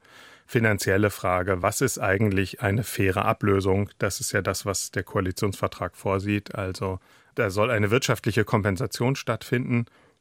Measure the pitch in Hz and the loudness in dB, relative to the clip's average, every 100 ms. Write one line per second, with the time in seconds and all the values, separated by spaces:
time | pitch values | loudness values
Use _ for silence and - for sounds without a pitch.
0 | - - - - - 120 113 101 - 98 | -12 -20 -20 -20 -2 2 2 2 2 4
1 | 104 - 95 90 90 92 95 - 135 - | 2 0 0 0 0 0 0 0 -2 0
2 | 101 98 107 95 95 - 98 120 104 - | 0 2 2 2 -2 -2 0 0 -2 0
3 | 95 95 107 113 104 98 95 98 101 - | 0 2 0 2 2 2 2 0 -2 -4
4 | 104 - - 101 95 92 104 92 - - | -4 -4 -2 -2 -2 -4 -4 -4 -4 -6
5 | - 104 92 - 104 - 95 - 90 - | -4 -2 -2 -2 -4 -2 -6 -4 -8 -6
6 | 104 98 101 104 - - 95 92 95 92 | -2 0 0 -2 -2 -8 -6 -4 -6 -6
7 | _ - _ - 110 95 110 113 104 110 | _ -20 _ -2 0 2 2 2 4 2
8 | - 120 - 113 104 110 101 95 117 - | 2 0 0 0 2 2 2 -2 -4 -2
9 | 120 139 - 113 - 123 131 120 117 _ | -2 -2 -4 -4 -2 -2 0 0 -2 _
10 | _ _ | _ _